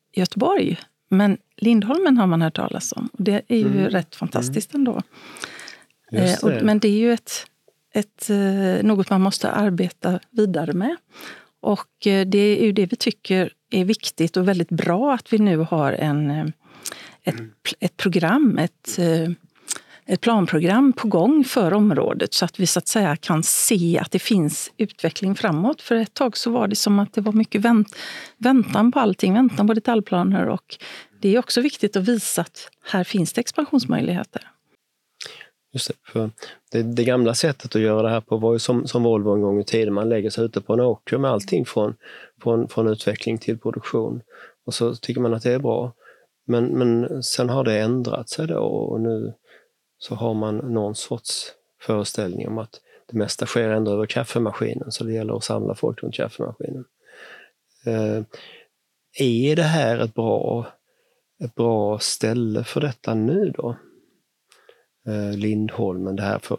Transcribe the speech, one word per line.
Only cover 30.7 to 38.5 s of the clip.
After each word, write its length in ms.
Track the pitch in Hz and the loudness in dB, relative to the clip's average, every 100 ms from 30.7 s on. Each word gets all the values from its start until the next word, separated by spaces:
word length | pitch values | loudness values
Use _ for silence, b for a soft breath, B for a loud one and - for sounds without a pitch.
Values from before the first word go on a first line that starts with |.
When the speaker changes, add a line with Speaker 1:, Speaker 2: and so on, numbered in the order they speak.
| - B B B _ | -20 B B B _
Speaker 1:
det 140 | 196 233 | 2 2
är 40 | |
också 220 | - 240 | 2 0
viktigt 340 | 277 - 208 196 | 0 0 -2 0
att 80 | 190 | 0
visa 340 | 233 - - | 0 -2 -4
att 280 | 170 - - _ - | -6 -10 -20 _ -4
här 120 | 190 | -4
finns 300 | 175 196 160 | 0 -2 0
det 80 | - | -2
expansionsmöjligheter. 1000 | - - 294 269 131 165 - 180 - - - _ _ _ _ _ _ - B B B _ _ | -4 -4 0 0 0 -2 -2 -4 -6 -12 -14 _ _ _ _ _ _ -20 B B B _ _
Speaker 2:
Just 140 | 131 - | -8 -8
det, 60 | - - | -10 -8
för 180 | 113 107 B B B _ | -4 -4 B B B _
det, 120 | 117 | -4
det 200 | 113 120 | -2 0
gamla 300 | 120 127 113 | 2 2 2
sättet 420 | 120 165 135 123 110 | 2 0 -2 -4 0
att 60 | |
göra 200 | 110 107 | 2 2
det 80 | 110 | 2
här 120 | 113 | 0
på 160 | - 113 | -2 0
var 160 | 113 | 2